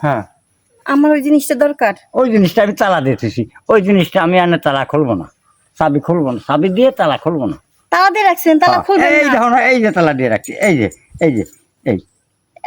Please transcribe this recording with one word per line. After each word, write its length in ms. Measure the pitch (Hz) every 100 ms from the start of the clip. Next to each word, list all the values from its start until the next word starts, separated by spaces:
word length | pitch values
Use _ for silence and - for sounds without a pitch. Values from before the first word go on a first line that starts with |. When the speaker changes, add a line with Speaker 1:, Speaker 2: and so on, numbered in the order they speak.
Speaker 1:
হ্যাঁ। 220 | 151 123 98 _ _ _ _ _ -
Speaker 2:
আমার 260 | 277 302
ওই 100 | 302
জিনিসটা 340 | 277 302 - 247
দরকার। 380 | 196 - 226 196 _
Speaker 1:
ওই 180 | - 254
জিনিসটা 320 | 214 180 -
আমি 100 | 202
তালা 280 | - 208 175
দিতেছি, 440 | 135 120 113 - 110 - -
ওই 120 | 220
জিনিসটা 400 | 185 196 170 190
আমি 180 | 170 180
আনে 180 | 175 165
তালা 280 | 151 139 131
খুলবো 280 | 147 139
না, 120 | 95 76 _ _ _ _ _
চাবি 220 | 156 143
খুলবো 320 | 151 170 139
না, 80 | 120 -
চাবি 220 | 147 185
দিয়ে 220 | 185 262
তালা 260 | 262 165 123
খুলবো 280 | 156 165 113
না। 120 | - _ _ _
Speaker 2:
তালা 180 | 339 381
দিয়ে 160 | 403 392
রাখছেন, 340 | 349 330 311
তালা 120 | 349
Speaker 1:
হ্যাঁ, 120 | -
Speaker 2:
খুলবেন 300 | - 392 -
Speaker 1:
এই 120 | 302 294
Speaker 2:
না? 80 |
Speaker 1:
দেখো 160 | 240 240
না, 100 | 247 233
এই 120 | 254
যে 100 | 214
তালা 220 | 180 160
দিয়ে 160 | 135 127
রাখছি, 220 | 107 -
এই 240 | - 208 151
যে, 120 | 101 - _ -
এই 100 | 165
যে, 120 | 117 - _ _ _ -
এই। 120 | 98 - _ _ _ _ _